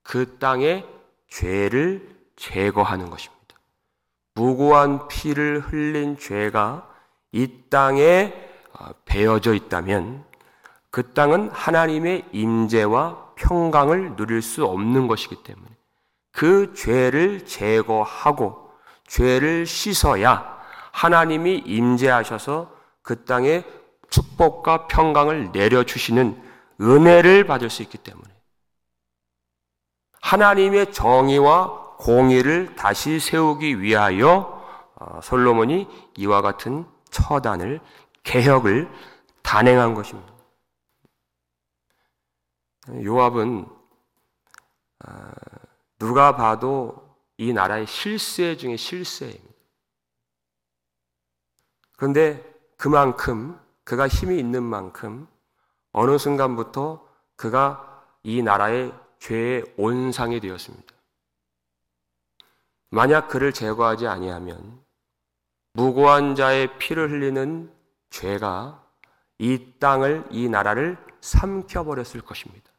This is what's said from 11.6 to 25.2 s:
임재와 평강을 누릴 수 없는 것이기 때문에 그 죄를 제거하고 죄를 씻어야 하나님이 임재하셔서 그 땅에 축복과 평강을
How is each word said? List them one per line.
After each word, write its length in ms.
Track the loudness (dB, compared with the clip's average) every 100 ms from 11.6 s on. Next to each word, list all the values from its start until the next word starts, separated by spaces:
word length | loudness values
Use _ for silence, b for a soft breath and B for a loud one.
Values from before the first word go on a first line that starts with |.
| -2 0 0 -2 -2 -4 -6
임재와 1000 | -4 -2 0 2 2 2 0 -2 -8 -20
평강을 840 | -2 0 0 2 2 2 0 -2 -8
누릴 280 | -4 -4
수 200 | -4 -4
없는 440 | -4 -2 0 0 0
것이기 340 | -4 -6 -14
때문에 260 | -18 -20 -20 _ _ _ _ _ _
그 440 | -2 4 4 2 -6
죄를 720 | -2 2 2 2 0 -2 -12
제거하고 1200 | -6 0 0 2 -2 -2 0 -2 0 -4 -6 -20 b b b _
죄를 580 | 0 2 2 0 -2 -4
씻어야 960 | -6 -4 0 2 4 2 2 -2 B B B B
하나님이 720 | -2 4 4 2 0 -2 -2 -4
임재하셔서 1040 | 0 2 2 2 0 -2 -8 -8 -8 -10 b b b
그 240 | -10 -10 -4
땅에 380 | 0 0 0 -4 -20 _ _ _
축복과 720 | -4 -4 0 0 2 -2 -2 0
평강을 680 | 0 2 2